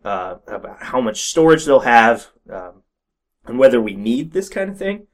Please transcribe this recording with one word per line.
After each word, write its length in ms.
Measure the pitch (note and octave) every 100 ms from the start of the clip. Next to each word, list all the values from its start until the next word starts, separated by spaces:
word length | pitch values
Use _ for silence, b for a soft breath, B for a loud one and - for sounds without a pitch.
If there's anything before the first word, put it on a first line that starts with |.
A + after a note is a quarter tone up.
uh, 320 | G#2 F#2+ F#2 F2+ -
about 340 | G2 - -
how 180 | - B2+
much 220 | A#2 G#2+
storage 420 | - E3 D#3+ D#3
they'll 160 | D3+ C3+
have, 480 | B2+ A#2 A2+ A2 - _ -
um, 320 | F#2+ F2+ _ _ _ _ _ _ _ -
and 120 | B2
whether 220 | C3 A#2+
we 140 | G#2+
need 380 | G2 G#2+ B2 D#3+
this 160 | F#3 F#3+
kind 220 | G3 G3
of 80 | G3
thing. 280 | G3 G#3 _